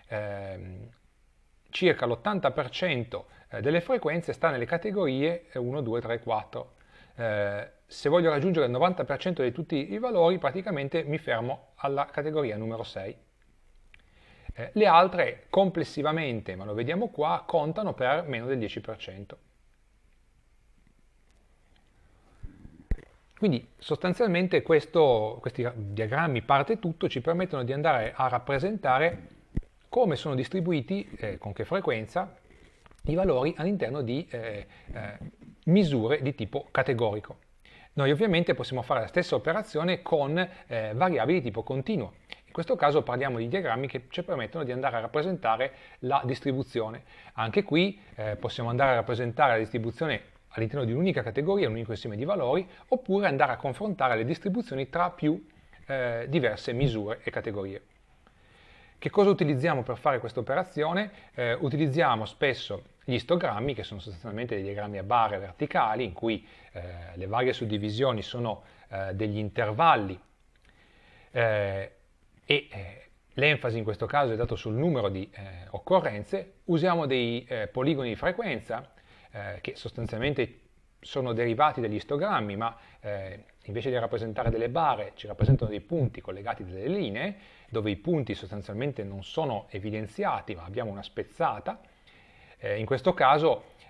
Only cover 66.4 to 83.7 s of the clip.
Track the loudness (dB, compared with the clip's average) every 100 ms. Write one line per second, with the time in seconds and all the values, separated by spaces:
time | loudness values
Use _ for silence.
66.4 | -6 -20 -16 -14 -12 -12 -14 -10 -4 0
67.4 | 0 0 -2 -2 -2 0 0 0 -4 -4
68.4 | -4 -4 -10 -20 -12 -8 -6 -2 -2 -2
69.4 | -4 -2 -2 4 4 4 2 -8 _ _
70.4 | _ _ _ _ _ _ -20 -20 -6 0
71.4 | 2 2 0 -2 -6 -14 _ _ _ _
72.4 | 0 0 0 -12 -12 -16 -20 _ _ 2
73.4 | 4 4 0 -2 -2 -4 0 2 2 0
74.4 | -2 -2 -4 0 2 2 0 -2 -8 -12
75.4 | -16 -14 -12 -12 2 2 2 -4 -4 -6
76.4 | -6 -12 0 2 4 2 2 2 2 -2
77.4 | -4 -6 -4 0 0 0 -2 -2 -2 -2
78.4 | -4 -6 -6 -8 -10 -20 _ -20 -18 -12
79.4 | -10 -10 -10 -10 -12 -8 -8 -4 -2 0
80.4 | -2 -4 _ _ _ _ -8 -4 -2 0
81.4 | 0 4 2 2 -2 -4 -4 -2 0 0
82.4 | -2 -4 -6 -6 -20 -14 -8 -8 -8 -14
83.4 | -18 _ -8